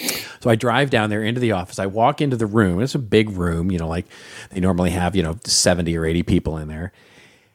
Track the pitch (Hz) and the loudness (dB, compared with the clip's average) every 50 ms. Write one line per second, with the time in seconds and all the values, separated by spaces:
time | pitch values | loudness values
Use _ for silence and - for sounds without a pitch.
0 | - - - - - - - - - 123 117 110 123 120 113 127 143 135 123 113 | -6 -6 -6 -6 -8 -12 -12 -4 0 2 2 2 2 0 2 2 2 2 2 2
1 | 107 107 104 107 110 107 120 127 123 117 101 90 90 - - - 95 98 95 110 | 2 0 -2 -2 -2 -2 -2 0 0 0 0 -2 -4 -6 -6 -4 -4 -2 0 2
2 | 113 135 147 - 151 143 127 113 113 104 101 117 104 92 87 92 120 139 - 156 | 2 2 2 0 0 -2 0 0 0 2 4 4 4 4 4 2 0 -2 -2 -4
3 | 123 101 107 110 107 107 98 90 87 87 85 82 85 98 92 82 82 80 82 90 | -2 2 2 2 2 2 0 -2 -2 0 0 0 0 0 -2 -2 -2 -2 -4 -4
4 | - - - - - - - - - - - 95 90 95 90 87 90 90 87 87 | -6 -8 -14 -20 -20 -20 -18 -18 -18 -10 -4 0 2 2 2 4 2 2 2 0
5 | 87 87 98 95 82 80 82 - - - - - - 92 90 87 87 82 82 82 | 0 0 0 0 0 0 -4 -6 -4 -2 -2 2 4 4 2 2 2 0 -2 0
6 | 80 80 82 87 87 - 92 85 - 76 78 80 78 76 78 78 85 - - _ | 0 0 0 0 2 2 2 2 2 -2 -4 -6 -6 -8 -8 -8 -10 -10 -12 _
7 | _ _ - - - - _ _ _ _ _ | _ _ -20 -20 -20 -20 _ _ _ _ _